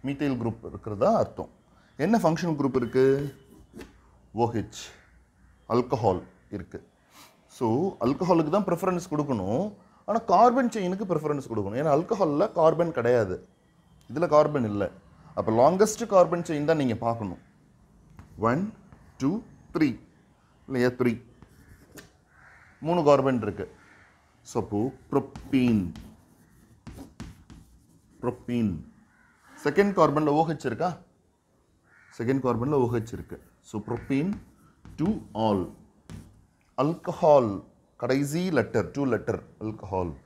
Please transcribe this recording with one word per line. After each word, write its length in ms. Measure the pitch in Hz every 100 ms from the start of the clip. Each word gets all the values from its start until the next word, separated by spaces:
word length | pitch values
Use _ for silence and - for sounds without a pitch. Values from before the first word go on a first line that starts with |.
மீத்தைல் 340 | 131 139 147 127
குரூப் 280 | 113 - 90
இருக்கிறதா 500 | 95 - 101 170 220
அர்த்தம். 320 | 113 - - _ _ _ _ -
என்ன 200 | 160 226
ஃபங்க்ஷனல் 380 | 170 160 170 156
குரூப் 200 | 165 127
இருக்கு? 600 | 120 123 131 135 143 - - - - - - _ _ _ _
ஓ 180 | 104 117
ஹெச். 400 | 113 92 - - - _ _ _ _ - _ _
ஆல்கஹால் 540 | 120 123 127 107 90 - _ _
இருக்கு. 360 | 101 82 - - _ _ - - _ _
So, 500 | - 117 117 190 -
ஆல்கஹாலுக்கு 500 | 120 147 175 170 151
தான் 160 | 180 190
ப்ரிஃபரன்ஸ் 360 | 170 185 180 165
கொடுக்கணும். 640 | 147 143 117 92 120 208 - _ _ -
ஆனா, 140 | 226
கார்பன் 500 | 226 185 240 247 247
செயினுக்கு 360 | 220 180 190 208
ப்ரிஃபரன்ஸ் 380 | 160 151 147 -
கொடுக்கணும். 260 | 110 98 113
ஏன்னா, 140 | 156
ஆல்கஹால்ல 600 | 143 175 214 175 143 220
கார்பன் 400 | - 160 156 170
கிடையாது. 560 | 160 117 123 98 90 - _ _ _ _ _ _
இதுல 140 | 127 170
கார்பன் 360 | 151 151 147
இல்ல. 280 | 113 101 95 - - - - -
அப்ப, 160 | 104
லாங்கஸ்ட் 540 | 113 135 185 214 - 233
கார்பன் 360 | 196 170 175
செயின் 240 | 170 151 147
தான் 120 | 160
நீங்க 180 | 131 117
பார்க்கணும். 420 | 117 113 101 82 - _ _ _ _ _ - - - -
ஒன், 360 | 110 135 208 - - - - _
டூ, 240 | 135 208 - - -
த்ரீ. 260 | 170 151 107 - _ _ _ _ _ -
இல்லையா? 220 | 131 123
த்ரீ. 340 | 123 123 113 - - - - - - - - - _ _ _ - - - _
மூணு 240 | 147 175
கார்பன் 380 | 147 143 135 123
இருக்கு. 360 | 104 92 95 - - - _ _ _ _
So, 220 | - 120
அப்போ, 300 | 98 104 123 - -
ப்ரோப்பீன். 840 | 139 139 - - 135 123 110 87 - - - _ _ _ _ _ _ - - - _ - - _ - - _ _ _ _ _
ப்ரோப்பீன். 560 | 120 120 - 120 107 80 - - _ _ _ _ _ -
செகண்ட் 300 | 147 147 202
கார்பன்ல 340 | 190 156 143 151
ஓ 200 | 147 160
ஹெச் 180 | 151 131
இருக்கா? 320 | 117 175 160 - _ _ _ _ _ _ _ _ _ _ -
செகண்ட் 240 | 117 135
கார்பன்ல 280 | 127 117 127
ஓ 220 | 147 117
ஹெச் 200 | 117 113
இருக்கு. 280 | - - - - _
So, 200 | - 110
propene 520 | - 120 - 139 175 214 - _ _ _ - -
to 220 | 165 220 - 107
all. 380 | 110 101 82 - - _ _ - - _ _ _ _ -
ஆல்கஹால். 840 | 143 170 - - 165 147 117 98 - _ _ _
கடைசி 540 | 120 135 143 156 185
லெட்டர், 400 | 147 107 117 98
டூ 140 | 139 139
லெட்டர் 380 | 110 - 98 - -
ஆல்கஹால். 540 | 107 107 87 92 90 71